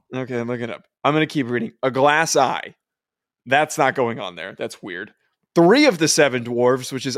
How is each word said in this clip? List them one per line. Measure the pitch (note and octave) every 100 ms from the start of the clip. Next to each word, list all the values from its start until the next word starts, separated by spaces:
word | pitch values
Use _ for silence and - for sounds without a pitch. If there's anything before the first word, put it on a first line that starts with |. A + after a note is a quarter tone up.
| _
Okay, | B2+ B2+ B2
I'm | A#2
looking | B2 A#2
it |
up. | F2+ _ _
I'm | C3+
gonna | D3+ D#3
keep | D#3 A#2+
reading. | A#2+ A3+ -
A | C3
glass | B2+ C#3+ D3+ E3 -
eye. | C3+ - - _ _ _ _ _ _ _ A#2
That's | C#3 D3+ -
not | C3+ C#3
going | A#2 A2+
on | G2 E2+
there. | F#2 -
That's | A#2 -
weird. | G#2 F2+ - _ _ _ _ -
Three | E3+ B3+ D4+
of | F3
the | D#3
seven | - C#3+ B2
dwarves, | A#2+ A#2+ B2 C3 B2
which | C3
is | C3+